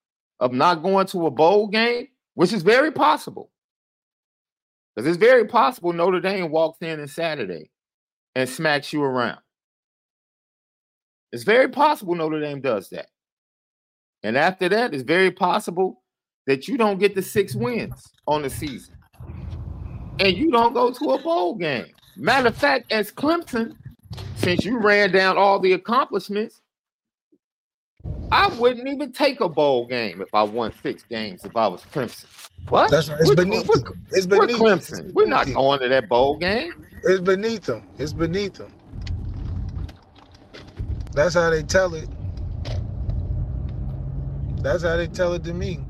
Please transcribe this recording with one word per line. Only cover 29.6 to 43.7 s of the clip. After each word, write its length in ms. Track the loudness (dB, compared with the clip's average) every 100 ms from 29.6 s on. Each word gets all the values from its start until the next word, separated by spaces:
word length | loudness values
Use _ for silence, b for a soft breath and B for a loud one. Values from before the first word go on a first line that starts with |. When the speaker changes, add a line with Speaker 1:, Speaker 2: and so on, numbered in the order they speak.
| 2 2 0
Speaker 1:
game 340 | -4 -4 -6
if 120 | -2
I 100 | 0
won 300 | 0 0 -6 -6
six 200 | -8 -8
games 420 | -8 -8 -8 -10 -8
if 100 | 0
I 120 | 0
was 140 | -2
Clemson. 420 | -10 -8 -8 -10 -20 -20 -20 -16 -2
What? 220 | 2 4
Speaker 2:
That's 180 | 2 0
right. 100 | 2
It's 100 | 4
Speaker 1:
We're, 60 | 4
Speaker 2:
beneath 320 | 4 0 2
Speaker 1:
we're, 120 | 2
Speaker 2:
them. 260 | 0 -12 -4
It's 160 | -2 4
beneath 320 | 4 4 4
Speaker 1:
we're 100 | 4
Speaker 2:
them. 100 | 4
Speaker 1:
Clemson. 260 | 0 -12 -4
Speaker 2:
It's 80 |
Speaker 1:
We're 120 | 2 2
not 200 | 2 0
Speaker 2:
beneath 100 | 2
them. 80 |
Speaker 1:
going 160 | 2 4
to 100 | 2
that 180 | 2 4
bowl 300 | 4 4 2
game. 480 | 0 -2 -4 -10 -18 -4
Speaker 2:
It's 160 | 2 2
beneath 440 | 4 2 0 -4
them. 260 | -4 -8 -8 -10
It's 160 | -8
beneath 400 | -4 -2 -2 -4
them. 180 | -8 -20 -20 -18 -14 -8 -8 -8 -8 -8 -8 -8 -8 -10 -14 _ -20 -20 -20 -20 -20 -18 -12 -8 -6 -4
That's 220 | 0 2
how 160 | 2 2
they 140 | 0
tell 320 | 0 0 0 -2
it. 120 | -10 -10 -10 -8 -8 -8 -6 -6 -6 -8 -6 -4 -4 -4 -4 -6 -6